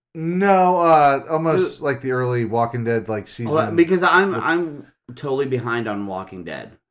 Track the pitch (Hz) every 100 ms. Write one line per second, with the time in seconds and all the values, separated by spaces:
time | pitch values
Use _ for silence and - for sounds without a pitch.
0 | _ 160 160 180 202 190 180 180 170 156
1 | 143 139 - 156 165 180 180 - 147 127
2 | 131 127 123 123 110 117 117 120 117 113
3 | 110 107 - - 117 156 160 170 165 180
4 | 175 175 196 - 151 170 165 143 - _
5 | - 123 143 135 135 127 117 117 113 101
6 | 101 92 95 92 82 69 55 - _